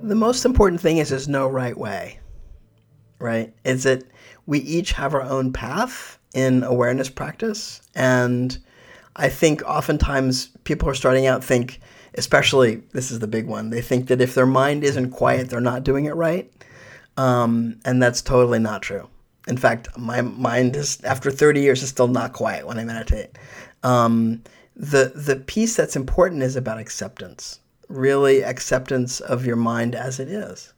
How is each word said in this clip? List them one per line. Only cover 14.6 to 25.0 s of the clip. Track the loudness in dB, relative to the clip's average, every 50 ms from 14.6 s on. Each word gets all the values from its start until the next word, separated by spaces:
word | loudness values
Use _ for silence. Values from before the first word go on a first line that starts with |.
| 2 2 0 0 0
isn't | 0 0 0 -2 -4 -2
quiet, | 0 0 2 2 0 0 -4
they're | -4 -2 -2
not | 0 -2 -2 0
doing | 0 0 0 0
it | -2 -2
right. | -2 -2 0 0 -2 -6 -8 _ _ -20 -20 -20 -20 -20 -20 -20 -20 -20 _ _
Um, | 0 2 2 4 4 2 2 2 0 0 -2 -6 -6 -4
and | 0 2 4 4
that's | 4 2 0
totally | -4 2 4 4 6 6 4 2
not | 0 0 -2 -6 -8
true. | -8 -8 -8 -10 -12 _ -20 _ _ _ _ _ -6
In | -6
fact, | 2 2 2 0 0 -6 -12 -14
my | -10 -8 -6 -4 -4
mind | -4 -4 -6 -4 -2 0 2 2 2 2 0
is, | -2 -4 -6 -6 -6 -4
after | -4 -4 -2 -2 -4
thirty | 0 4 4 4 6 6 4
years, | 4 4 2 0
is | -8
still | 0 0 2 2
not | 2 0 -2 -4 -6
quiet | -4 -4 -4 -4 -6 -8
when | -8 -8 -8
I | -8
meditate. | -8 -8 -8 -2 -2 -2 -2 -2 -12 -14 -20 -20 -20 -20 -20 -20 -20 -20 _ 0
Um, | 2 4 4 4 4 4 4 2 0 -2 -4 -8 -18 _ -20 _ _ _
the, | -14 -10 2 4 4